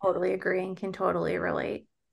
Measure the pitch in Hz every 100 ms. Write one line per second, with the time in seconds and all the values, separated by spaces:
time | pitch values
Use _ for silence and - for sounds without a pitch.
0 | 190 175 185 190 185 185 185 185 190 185
1 | 185 175 165 175 175 151 135 - - _
2 | _